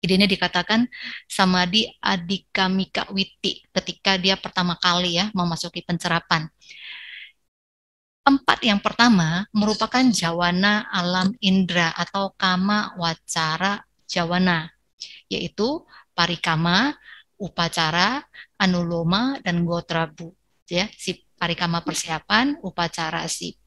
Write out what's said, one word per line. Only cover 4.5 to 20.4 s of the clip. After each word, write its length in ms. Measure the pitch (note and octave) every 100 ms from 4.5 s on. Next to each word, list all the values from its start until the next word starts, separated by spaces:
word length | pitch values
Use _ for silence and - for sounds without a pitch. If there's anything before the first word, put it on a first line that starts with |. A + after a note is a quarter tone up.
| - F3+ E3
kali, 400 | F3+ F3 F3+ E3+
ya, 160 | G#3
memasuki 480 | G3+ F3 E3 F3 F3
pencerapan. 720 | - E3+ F3+ E3+ - E3 D#3+ _ - - - - - - - _ _ _ _ _ _ _ _ _
Tempat 400 | - C#4 - -
yang 240 | A#3 G3+
pertama 640 | G#3+ - A#3 G3+ D#3+ E3+ G3+ G#3+
merupakan 480 | G#3 G#3 A3 B3 C4
jawana 720 | G3+ E3+ E3+ F3 F3+ G3+ G#3 -
alam 400 | G3 F3 F3+ F#3 -
indera 560 | G3 F#3+ F3+ F3 E3 -
atau 400 | E3+ G3 G3 _
kama 560 | F#3+ F#3 G3 G#3 - F#3
wacara 800 | E3+ D#3+ - E3 D#3+ D#3+ F#3+ G3+ - _
jawana, 640 | _ - E3+ F3+ F#3 E3+ D#3+ _ _ _ - - _
yaitu 560 | - F3 - A3 D#4+ - - _
parikama, 800 | - E3+ E3+ - D#3+ E3+ F3+ C4+ - - - _ _
upacara, 800 | F3+ - E3+ E3+ D#3+ E3+ F#3+ C4+ - - - _
anuloma, 800 | F#3+ F3+ E3+ E3+ E3 F#3+ B3+ C#4
dan 240 | F#3 F3
gotrabu, 720 | E3+ E3+ - E3 E3 D#3 E3 _